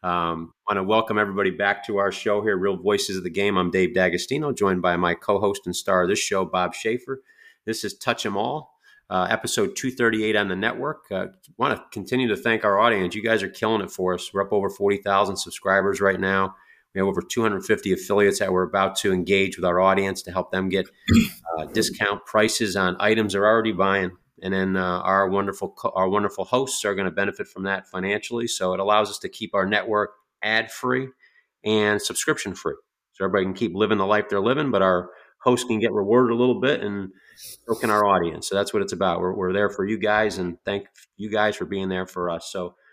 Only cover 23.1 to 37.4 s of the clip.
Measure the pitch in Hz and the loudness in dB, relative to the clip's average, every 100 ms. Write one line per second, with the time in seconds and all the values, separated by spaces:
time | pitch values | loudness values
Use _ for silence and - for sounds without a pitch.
23.1 | 110 107 98 104 113 110 92 98 98 90 | 2 2 2 4 4 2 0 2 2 0
24.1 | 87 _ _ 92 95 95 95 92 90 92 | -6 _ _ -4 0 0 0 0 -2 2
25.1 | 95 98 98 98 95 95 - - 95 95 | 2 4 2 -2 -4 -8 -6 -4 0 2
26.1 | 101 101 - 95 123 135 - 104 98 98 | 2 0 -4 -2 -2 -2 -4 -2 -2 -2
27.1 | 82 98 95 - - 95 95 - 92 95 | -2 -4 -4 -12 -8 -4 -4 -6 -6 -4
28.1 | 104 - 120 117 - 92 92 98 104 107 | -4 -4 -6 -4 -2 -2 0 2 2 2
29.1 | - 92 - 110 101 95 104 101 104 101 | -4 -10 -10 -4 -2 2 0 0 0 -2
30.1 | - _ _ 104 110 113 - 127 127 131 | -6 _ _ -2 -2 -2 -6 -2 -2 -4
31.1 | _ _ _ _ _ 104 107 104 104 104 | _ _ _ _ _ 0 2 2 0 -2
32.1 | 92 - 151 104 90 82 69 _ _ _ | -4 -2 -2 -4 -6 -6 -8 _ _ _
33.1 | _ 95 98 95 95 113 90 104 104 98 | _ 0 0 0 -2 -4 0 2 2 2
34.1 | 104 104 101 101 135 147 98 95 90 90 | 2 2 0 0 0 0 4 4 2 -2
35.1 | - - _ - 123 123 107 110 104 98 | -14 -20 _ 2 2 2 0 2 0 4
36.1 | 120 123 117 127 110 127 147 104 101 98 | 4 4 4 2 2 0 0 -2 -6 -8
37.1 | _ _ - | _ _ -20